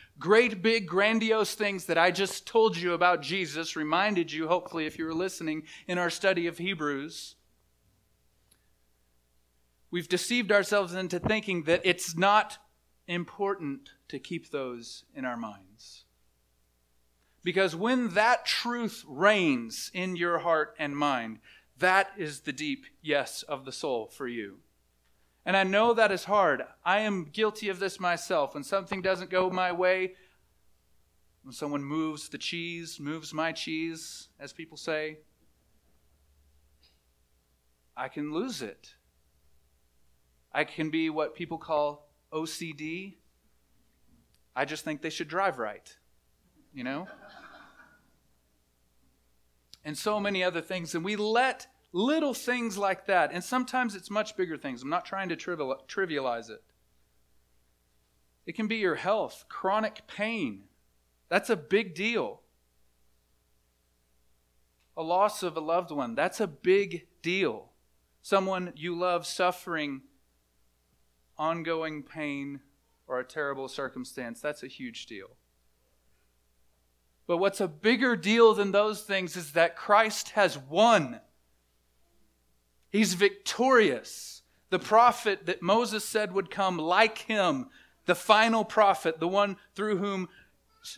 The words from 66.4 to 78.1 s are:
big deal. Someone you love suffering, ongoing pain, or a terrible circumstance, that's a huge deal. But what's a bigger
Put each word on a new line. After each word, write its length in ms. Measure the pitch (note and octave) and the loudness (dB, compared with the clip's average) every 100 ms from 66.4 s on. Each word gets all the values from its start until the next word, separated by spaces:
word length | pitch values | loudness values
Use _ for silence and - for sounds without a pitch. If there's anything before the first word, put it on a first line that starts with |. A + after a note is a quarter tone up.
| G3 | -4
big 600 | - F3+ G3 G3 E3 - _ | -2 4 4 2 -6 -14 _
deal. 500 | E3 F#3+ D#3 G#2+ - _ _ _ _ _ | -4 0 0 -2 -10 _ _ _ _ _
Someone 500 | - G3 F#3+ F#3 F3 D#3 | 0 0 2 -2 -6 -8
you 200 | E3+ E3+ | -8 -2
love 280 | F3+ F3 E3+ | 0 0 -2
suffering, 800 | - F3+ F3 - D#3+ D3 C3+ - _ _ _ _ _ _ _ _ _ _ _ _ - | 0 0 0 -6 -6 -6 -8 -14 _ _ _ _ _ _ _ _ _ _ _ _ -6
ongoing 640 | D#3 E3+ E3 D#3+ D#3+ D3+ | -4 -2 -4 -4 -6 -8
pain, 580 | C#3+ D#3+ D3 C#3 C#3 C#3 - _ _ _ - | -12 -10 -8 -6 -8 -12 -16 _ _ _ -8
or 140 | B2+ | -6
a 60 | B2+ | -6
terrible 420 | D#3 C#3+ C3+ C3 | -6 -6 -6 -8
circumstance, 720 | - C3 B2+ B2+ - A#2+ A#2 | -8 -8 -8 -12 -10 -10 -8
that's 240 | D3 C#3+ | -8 -8
a 40 | C3+ | -12
huge 400 | - B2+ A2+ - | -14 -14 -12 -14
deal. 240 | G#2 F#2+ _ _ _ _ _ _ _ _ _ _ _ _ _ _ _ _ _ _ _ - | -16 -16 _ _ _ _ _ _ _ _ _ _ _ _ _ _ _ _ _ _ _ -4
But 100 | F3 | 0
what's 220 | G3 G3 | 0 0
a 80 | F#3 | -4
bigger 480 | D3+ G#3+ A#3 B3+ | 0 2 4 2